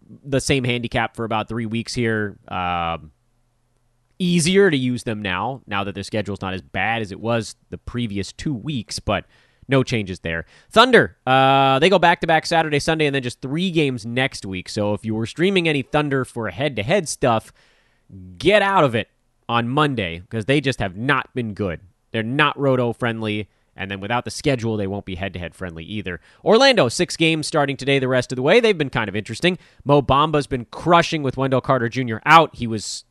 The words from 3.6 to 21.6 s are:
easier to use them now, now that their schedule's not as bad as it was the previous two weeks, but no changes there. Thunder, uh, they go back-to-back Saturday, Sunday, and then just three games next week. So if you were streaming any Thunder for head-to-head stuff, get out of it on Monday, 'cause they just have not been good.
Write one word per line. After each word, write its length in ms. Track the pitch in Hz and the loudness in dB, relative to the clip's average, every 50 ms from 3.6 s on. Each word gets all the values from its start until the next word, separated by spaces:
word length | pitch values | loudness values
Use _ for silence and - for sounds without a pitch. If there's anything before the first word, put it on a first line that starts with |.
| _ _ _ _ _ _ _ _ _ _ _ - | _ _ _ _ _ _ _ _ _ _ _ -4
easier 520 | 185 175 175 175 143 180 185 196 202 185 | -2 2 2 2 2 4 4 6 6 4
to 60 | 151 | 4
use 260 | 131 127 123 123 117 - | 2 0 0 -2 -4 -4
them 180 | 120 110 107 | -6 -6 -4
now, 420 | 104 95 90 92 104 123 139 123 - | -4 -4 -2 -2 -2 -4 -6 -8 -10
now 160 | - 104 98 98 | -6 -4 -4 -4
that 120 | 101 87 | -4 -6
their 80 | 98 95 | -8 -8
schedule's 380 | - - 107 98 101 101 - | -6 -4 -4 -4 -4 -6 -6
not 120 | 101 95 95 | -6 -6 -6
as 80 | 92 | -8
bad 400 | 69 69 - 95 95 110 113 117 | -10 -8 -6 -2 -2 -2 -2 -2
as 100 | 110 90 | -4 -6
it 80 | 95 - | -8 -8
was 360 | 101 113 117 117 104 - - _ _ - | -4 -2 -2 -2 -2 -4 -10 _ _ -16
the 60 | - | -16
previous 540 | - - - - 120 120 107 98 98 92 - | -16 -14 -10 -8 -6 -6 -4 -4 -6 -6 -6
two 220 | - - - 165 139 | -8 -8 -6 -6 -6
weeks, 460 | 104 110 151 151 117 98 - - - | -6 -6 -6 -6 -6 -8 -8 -10 -8
but 260 | - - 101 85 - _ _ _ _ _ _ _ _ | -4 -2 -2 -2 -2 _ _ _ _ _ _ _ _
no 140 | - 135 131 | 0 2 2
changes 380 | 127 - 127 110 101 90 90 - | 2 2 -2 -4 -4 -4 -8 -8
there. 260 | - 82 82 82 - _ _ - _ _ | -6 -6 -6 -6 -8 _ _ -20 _ _
Thunder, 460 | - 214 240 262 240 190 127 - - _ - | 4 4 6 6 6 4 4 4 -2 _ -2
uh, 540 | 127 131 135 135 135 135 139 135 135 135 135 | 2 4 4 6 6 6 4 4 4 4 4
they 100 | 156 185 | 4 4
go 80 | 196 | 4
back-to-back 480 | 180 175 170 175 - - 165 160 156 - | 4 4 4 2 2 2 2 2 2 2
Saturday, 340 | - 170 165 160 156 147 139 | 2 0 0 0 2 0 -2
Sunday, 260 | - 165 160 160 151 | 0 0 0 0 0
and 100 | 143 139 | 0 0
then 80 | 139 123 | -2 -4
just 180 | 120 - _ | -6 -8 _
three 300 | - 131 143 170 185 196 | -8 -6 -4 -4 -2 -2
games 340 | 156 165 151 135 127 117 - | 0 0 0 0 0 -4 -6
next 400 | 117 120 127 135 135 - - - | -6 -2 -2 -2 -2 -4 -8 -10
week. 220 | 98 95 90 - | -8 -8 -8 -8
So 260 | - - 110 104 104 104 | -6 -4 -2 -2 -2 -2
if 120 | 95 - | -2 -4
you 100 | 110 110 | -4 -4
were 100 | 110 113 | -4 -4
streaming 440 | - - - 170 202 196 185 165 165 | -6 -4 0 0 2 2 2 0 0
any 120 | 147 139 | 0 -2
Thunder 440 | 123 - - 151 147 143 139 135 123 | -2 -2 -2 -2 0 0 -2 -2 -4
for 240 | - - 120 110 101 | -4 -6 -8 -8 -6
head-to-head 580 | 85 104 143 151 127 107 101 131 185 208 160 | -4 -4 -4 -4 -2 -4 -2 0 0 -2 -2
stuff, 460 | - - - - 123 113 110 - - _ _ _ _ _ _ _ _ _ _ _ _ 95 95 92 92 90 | -4 -6 -2 0 2 2 0 -2 -6 _ _ _ _ _ _ _ _ _ _ _ _ -20 -20 -20 -18 -10
get 240 | 87 - 175 208 208 | -2 2 4 4 4
out 220 | 196 196 196 190 151 | 4 4 4 4 4
of 100 | 127 113 | 4 2
it 160 | 110 95 _ _ _ _ _ _ _ _ | 0 -4 _ _ _ _ _ _ _ _
on 220 | - 117 117 117 120 | -2 0 0 0 0
Monday, 520 | 131 151 151 147 131 110 95 85 82 87 90 - | 2 2 2 2 0 -2 -4 -4 -6 -8 -12 -8
'cause 160 | 113 113 101 | -6 -4 0
they 140 | - 139 151 | 0 0 0
just 200 | 143 139 123 - | 2 0 -2 -2
have 180 | 113 95 85 | -4 -6 -6
not 360 | 101 120 139 139 131 - - - | -4 -2 0 0 0 -2 -6 -6
been 200 | 127 117 110 98 | -8 -6 -6 -6
good. 260 | - | -4